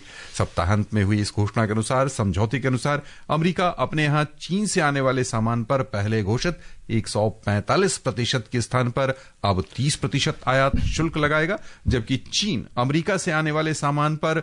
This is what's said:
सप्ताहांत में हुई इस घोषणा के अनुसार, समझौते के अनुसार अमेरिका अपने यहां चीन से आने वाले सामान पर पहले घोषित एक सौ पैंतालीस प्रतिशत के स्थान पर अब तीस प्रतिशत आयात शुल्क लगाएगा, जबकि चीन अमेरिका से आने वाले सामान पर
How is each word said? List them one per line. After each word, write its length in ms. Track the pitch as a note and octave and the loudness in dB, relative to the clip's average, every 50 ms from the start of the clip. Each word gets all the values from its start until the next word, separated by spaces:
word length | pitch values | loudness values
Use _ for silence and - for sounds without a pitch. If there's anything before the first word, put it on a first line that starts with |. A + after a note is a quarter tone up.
| - - - - - - - - | -2 -8 -16 -18 -18 -8 -4 -4
सप्ताहांत 560 | G#2+ - - - E2+ F2 G#2 G#2 G#2 - - | -4 -2 0 0 0 2 2 2 0 0 0
में 100 | G#2 G2 | 0 2
हुई 180 | F#2+ G#2+ G#2+ | 2 2 2
इस 120 | G#2 - - | 0 0 0
घोषणा 300 | - G#2 G2+ - A#2+ A2 | 0 0 0 0 0 0
के 60 | G2+ | 2
अनुसार, 360 | G#2+ A2 G#2+ - C3 B2+ C3 C#3+ | 2 0 0 0 2 0 0 0
समझौते 520 | C3 - A2+ G2 F2 F2+ G#2+ A2 C#3+ C3+ | 0 0 0 0 2 2 0 0 0 0
के 80 | A#2+ C3 | 0 0
अनुसार 340 | B2+ A#2+ - C#3+ D3 C#3+ - - - - - - | 0 0 0 0 -2 -2 -4 -8 -16 -12 -6 -2
अमेरिका 380 | C#3+ D3+ D#3 F#3 F3 - F#3 F3 | 0 2 2 2 2 2 0 0
अपने 360 | - - C3 - - D#3 D#3 | 0 0 -2 -2 0 0 2
यहां 220 | D3 C#3+ D3+ D3+ - - - | 2 4 2 2 0 -4 -10
चीन 240 | - - E3 G3 G#3+ | -6 -4 -2 0 0
से 160 | F#3+ - F#3+ | 0 2 2
आने 200 | D#3+ D3 C#3+ C#3 | 2 2 2 2
वाले 220 | C3 C3 B2+ C3 B2+ | 2 2 2 2 0
सामान 400 | - - A2+ A2 A2+ A#2 A#2 A2+ | 0 0 0 2 2 2 0 0
पर 180 | - C#3 C3+ | 0 0 0
पहले 420 | C3 - - G2+ G2+ G#2+ A2 A2 G#2 | 0 -2 -2 -2 0 0 0 0 2
घोषित 360 | F#2 A2 - - F3 E3+ - - - - - - - | 2 0 0 0 -2 -4 -4 -8 -16 -16 -14 -6 -2
एक 180 | A2+ A2+ G2+ - | -2 -2 -2 0
सौ 220 | - A2 G#2 A2 | 0 0 0 0
पैंतालीस 680 | - - - - G#2 G#2 G2 - B2 D#3+ G3+ F#3 - - | -2 -2 -2 0 0 0 0 0 2 2 2 2 0 -2
प्रतिशत 480 | - C3+ G2 G#2+ A#2+ - - C3 A2 - | -4 -4 -2 -2 -2 -2 -2 -2 -4 -4
के 100 | - B2 | -4 -4
स्थान 280 | A2+ - - B2+ B2+ B2 | -2 0 0 0 0 0
पर 280 | A#2+ C#3 C3+ C3 C3 - - - - _ - | 0 0 0 0 -2 -4 -8 -20 -10 _ 0
अब 220 | G#2 G2 F2+ F#2 - - | 0 2 0 -2 -4 -4
तीस 200 | - B2 D3+ C#3+ | -2 0 0 0
प्रतिशत 420 | - - - - C#3 - - - - - - | 0 -2 -2 0 0 0 0 -2 -2 -2 0
आयात 320 | C3 C3+ C3+ C#3 C#3 - | 2 4 4 4 2 2
शुल्क 380 | - - - - D#3+ E3 - D#3+ | 0 0 0 0 -2 -2 0 0
लगाएगा, 420 | D3+ D3 D3+ D#3 D#3 E3 G3+ - - - - - - - | 0 2 2 2 0 0 -2 -4 -6 -12 -18 -6 -2 0
जबकि 300 | C3 B2+ A2+ - C3+ B2+ | 0 2 2 0 -2 -4
चीन 500 | - - - - - G#3+ E3+ G#2+ - - - - | -4 -4 -4 -2 -2 -2 -2 -4 -4 -6 -4 -2
अमेरिका 400 | B2 C3 C#3+ E3 D#3+ - G3+ F3 | 0 2 2 0 2 0 0 0
से 140 | - F#3 | 0 0
आने 200 | D#3 D#3 D#3 D#3 | 0 0 0 0
वाले 220 | D3 D#3 D#3+ D#3 D#3 | 0 0 0 0 -2
सामान 420 | - - C#3+ C#3+ D3 D3 D3+ D#3 | -2 0 0 0 2 2 0 0
पर 240 | D3+ - D#3+ D#3+ D#3+ | 0 0 0 0 0